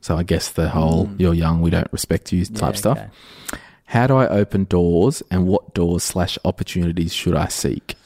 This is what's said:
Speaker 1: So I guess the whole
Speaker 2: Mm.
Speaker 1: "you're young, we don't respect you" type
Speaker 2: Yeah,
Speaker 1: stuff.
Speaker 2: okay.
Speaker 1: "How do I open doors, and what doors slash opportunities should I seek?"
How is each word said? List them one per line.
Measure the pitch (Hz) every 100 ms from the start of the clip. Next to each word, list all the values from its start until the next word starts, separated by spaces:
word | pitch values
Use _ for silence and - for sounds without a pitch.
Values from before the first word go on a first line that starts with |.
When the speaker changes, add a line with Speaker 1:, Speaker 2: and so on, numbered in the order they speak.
Speaker 1:
So | - 85
I |
guess | 85 85 -
the | - 80
whole | 80 82 82 -
Speaker 2:
Mm. | 98
Speaker 1:
"you're | 90
young, | 82 82 82
we | 85
don't | - -
respect | - - 82 -
you" | 90
type | 95 107 -
Speaker 2:
Yeah, | -
Speaker 1:
stuff. | - 127
Speaker 2:
okay. | 104 - - - - - - _ -
Speaker 1:
"How | 117 127
do | 131
I | 127
open | 101 104 101
doors, | 95 90 85 85 117 160 -
and | 92 92
what | 101 -
doors | 98 85 87
slash | - 92 87 -
opportunities | 90 - - 90 87 85 85
should | - 90 80
I | -
seek?" | - 67 - - -